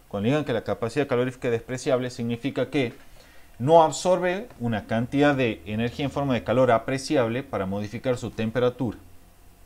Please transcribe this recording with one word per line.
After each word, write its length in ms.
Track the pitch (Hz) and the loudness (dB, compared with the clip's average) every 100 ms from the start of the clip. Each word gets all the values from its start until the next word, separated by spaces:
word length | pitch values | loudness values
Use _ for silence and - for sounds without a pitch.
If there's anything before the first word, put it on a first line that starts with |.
| - | -10
cuando 200 | 101 110 | -4 0
digan 160 | 147 | 0
que 80 | 135 | 0
la 100 | 110 | -4
capacidad 460 | - 98 113 147 135 | -2 -4 -2 -2 0
calorífica 400 | 123 127 - 127 | 0 0 -2 -2
es 40 | |
despreciable, 580 | 113 - 127 147 127 127 | -2 -4 -6 0 0 0
significa 600 | - 117 117 139 135 123 | -6 -6 -4 -4 -4 -2
que 240 | 147 117 - - - - - - - | 0 -2 -6 -20 -20 -20 -20 -20 -4
no 240 | 131 165 | 6 8
absorbe 640 | 156 - 180 180 180 190 247 - | 6 2 2 2 2 -2 -6 -6
una 260 | 117 104 - | -2 -2 -2
cantidad 480 | 113 127 139 143 | -2 0 4 4
de 260 | 131 120 104 104 | 4 0 -2 -6
energía 380 | 107 120 - | -4 -4 -4
en 60 | 135 | -4
forma 240 | 147 139 | -2 0
de 100 | 117 | -2
calor 260 | - 120 123 | 2 4 4
apreciable 720 | 113 - 135 - 147 113 123 | 4 2 -4 0 0 2 -2
para 240 | 139 104 95 | -4 -4 -4
modificar 500 | 101 104 117 131 123 | -4 -6 -6 -4 -4
su 140 | 107 | -4
temperatura, 680 | - 110 123 123 123 120 - - - - - - - | -4 -2 2 0 0 -6 -6 -14 -20 -20 -20 -20 -20